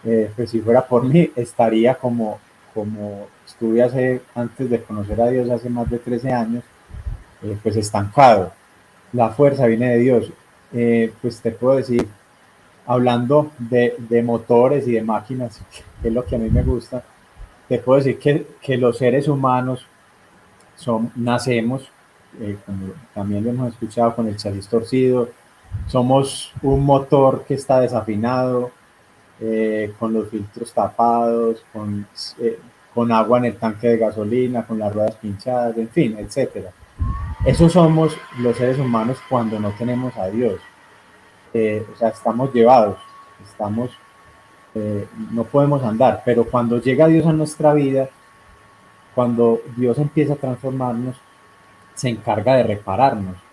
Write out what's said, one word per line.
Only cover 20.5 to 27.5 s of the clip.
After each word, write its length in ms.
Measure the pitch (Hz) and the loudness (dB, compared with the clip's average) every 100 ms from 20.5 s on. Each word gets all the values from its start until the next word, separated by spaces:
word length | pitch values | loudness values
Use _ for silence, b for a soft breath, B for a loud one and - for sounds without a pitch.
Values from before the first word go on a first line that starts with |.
| _ _ _ | _ _ _
son, 360 | - 113 117 123 | -4 -2 -2 -4
nacemos, 760 | 120 120 131 117 113 131 - _ _ _ _ - | -2 -2 0 0 0 -4 -8 _ _ _ _ -12
eh, 160 | 107 101 - | -10 -10 -10
como 280 | 98 95 92 - | -10 -10 -14 -16
también 300 | - 101 101 | -10 -6 -4
lo 60 | 113 | -4
hemos 200 | 123 123 | -4 -6
escuchado, 420 | 120 107 120 117 117 | -6 -8 0 0 0
con 120 | 113 | -6
el 100 | 104 | -4
chasis 300 | 104 98 - | -6 -8 -2
torcido, 640 | 117 110 131 127 123 120 - _ _ - - - | -4 0 0 2 2 -2 -6 _ _ -12 -10 -4
somos 680 | 131 123 135 135 - - - | 0 2 2 2 -6 -14 -6
un 240 | 139 139 139 | 0 2 4
motor 580 | 139 - 147 135 131 | 2 4 4 4 2
que 80 | - | -4